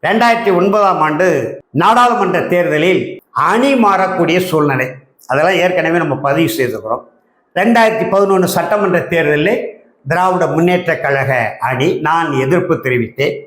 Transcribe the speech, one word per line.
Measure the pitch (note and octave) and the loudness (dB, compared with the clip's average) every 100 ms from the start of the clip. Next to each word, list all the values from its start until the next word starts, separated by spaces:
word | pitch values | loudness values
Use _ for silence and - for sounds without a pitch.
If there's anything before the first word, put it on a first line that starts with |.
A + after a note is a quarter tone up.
| E3 | 0
ரெண்டாயிரத்தி | G#3+ A#3+ A3+ A3+ F3+ | 2 2 2 2 2
ஒன்பதாம் | F#3+ G#3 G3+ F3 | 2 2 2 2
ஆண்டு | D#3 D3+ F#3 D3+ A2+ - - | 0 2 2 0 -4 -10 -8
நாடாளுமன்ற | C3+ F3+ A#3 B3 A#3 F#3+ F3+ | 0 2 4 4 2 0 -2
தேர்தலில் | - F3 E3+ D3+ E3 F#3 - - _ | 0 0 0 0 2 0 -2 -12 _
அணி | - D3+ G#3+ C4+ | -2 0 2 2
மாறக்கூடிய | C4+ G#3+ F#3+ F#3 F#3 E3+ F3 | 2 2 2 0 0 0 0
சூழ்நிலை, | F3+ D#3 D3 C3 B2+ - _ _ - | 0 0 0 0 -4 -8 _ _ -4
அதெல்லாம் | C3 D#3+ F#3 | 0 2 2
ஏற்கனவே | F3 F3+ D#3+ E3+ | 0 0 0 0
நம்ம | D#3+ C3+ | -2 -2
பதிவு | C#3 D3 D#3+ | -2 0 0
செய்திருக்கிறோம். | - B2 G#2+ A2 A2+ - _ _ _ _ - | 0 -2 -4 -6 -8 -8 _ _ _ _ -2
ரெண்டாயிரத்தி | G3+ A#3 A3+ A3 F#3 | 2 4 2 0 -2
பதினொன்னு | F#3+ G3 F#3+ | 0 2 2
சட்டமன்ற | F3+ F3 E3+ G#3 G3 F3 | 2 0 -2 -2 0 -2
தேர்தலில் | E3+ E3 D#3 D3 E3 A3+ - - _ _ C3+ | -2 -2 0 0 0 -2 -6 -14 _ _ -6
திராவிட | E3+ F#3 F#3 E3 | 0 0 0 0
முன்னேற்ற | D3 E3+ F3+ F3 D#3 | 0 2 0 -2 -4
கழக | - C#3 B2+ B2+ A2 - | -2 -2 0 0 -2 -4
அணி, | B2+ B2+ D3 - | -6 -2 -2 -2
நான் | D3+ E3 D#3+ | -2 -2 -2
எதிர்ப்பு | C3+ C3 F3 - | -2 0 0 0
தெரிவித்தேன். | D#3 C3+ B2+ A2 - C#3+ - | -4 -2 -2 -4 -4 -4 -4